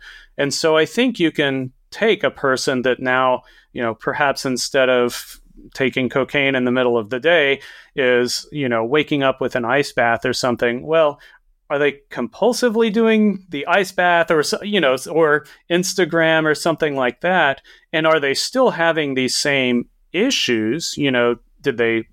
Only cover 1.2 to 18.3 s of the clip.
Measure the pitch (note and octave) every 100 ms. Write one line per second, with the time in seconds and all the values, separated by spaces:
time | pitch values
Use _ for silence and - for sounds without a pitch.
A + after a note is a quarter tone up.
1.2 | D#3+ D#3 C#3+ C3+ C3 _ _ - A3 G3
2.2 | C#3 - C#3 B2+ - B2+ B2 B2 C3 B2+
3.2 | C3 B2+ - - _ C#3 A#2 G#2+ - C3
4.2 | C#3+ C3 C3+ B2 - C#3 B2+ B2+ A#2+ -
5.2 | - - - - - - C3 - B2+ C3+
6.2 | B2 D3 C3+ C3 B2 B2+ B2 A#2+ G#2 B2
7.2 | D3+ E3+ C#3+ C3+ - - - C#3+ B2+ B2
8.2 | B2 - - D3 C3 A#2 A2+ D3+ C#3+ D3
9.2 | C3+ - C3 C3+ A#2 C#3 C#3+ - A#2+ A#2
10.2 | C3 A#2+ B2+ A#2 A#2+ A#2+ D3+ D#3+ D3+ C#3+
11.2 | - _ _ _ - C#3+ C#3+ C#3 _ -
12.2 | A#2+ - G#3+ A#3+ B3 A3 A3+ G#3 A3 A3
13.2 | G#3+ F#3 - C#3+ C#3+ F#3 F#3+ - F3 E3+
14.2 | E3 D#3+ C#3+ - G#3 G#3 C#3+ C3 C#3+ D#3+
15.2 | D#3 D3 - - - F3 F3+ - E3+ E3
16.2 | D#3+ D#3+ D#3 D3 E3 D#3 D#3 C3+ B2 -
17.2 | F3 F#3 D3 C3+ - - - D#3+ D#3+ D#3+
18.2 | C#3